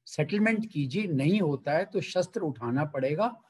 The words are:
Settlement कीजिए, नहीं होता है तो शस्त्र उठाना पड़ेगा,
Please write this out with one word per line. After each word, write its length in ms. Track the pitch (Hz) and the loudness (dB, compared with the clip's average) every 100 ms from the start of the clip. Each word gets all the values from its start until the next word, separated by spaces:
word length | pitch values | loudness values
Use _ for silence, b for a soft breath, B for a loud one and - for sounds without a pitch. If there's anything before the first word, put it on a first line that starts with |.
| - | -8
Settlement 680 | - 147 202 220 214 220 | -4 0 2 2 2 -2
कीजिए, 360 | 147 135 175 202 | -2 -2 -2 0
नहीं 340 | 135 147 208 | 2 4 4
होता 300 | 160 135 143 | 2 0 0
है 140 | 160 196 | 0 0
तो 160 | 185 | -4
शस्त्र 400 | - 180 175 - | -2 -2 -2 -2
उठाना 440 | 156 117 117 131 151 | -4 -4 -2 0 -2
पड़ेगा, 580 | 139 131 160 233 - | -2 -2 0 -2 -4